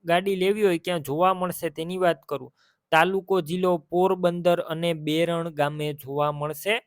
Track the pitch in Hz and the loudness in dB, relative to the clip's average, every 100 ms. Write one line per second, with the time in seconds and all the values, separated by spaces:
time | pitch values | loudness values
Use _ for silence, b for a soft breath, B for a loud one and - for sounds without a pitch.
0 | 165 170 190 190 185 208 208 170 - 175 | 2 0 2 0 0 2 2 2 -2 -6
1 | 135 147 185 180 180 - 165 151 165 185 | -4 2 2 2 -4 -4 -6 -6 -8 0
2 | 180 165 - 139 123 _ _ _ _ 160 | 0 0 -4 -8 -8 _ _ _ _ 4
3 | 175 190 180 190 151 180 185 175 147 175 | 4 2 0 -2 0 -2 0 0 0 2
4 | 190 185 180 175 175 175 - 160 170 160 | 2 2 0 2 2 2 -2 -4 -2 -2
5 | 151 156 165 170 165 151 147 151 151 147 | -2 0 0 0 -4 -2 -2 -2 -6 -6
6 | 127 139 147 147 147 151 196 226 | -8 -2 -2 -2 -6 -6 -2 -4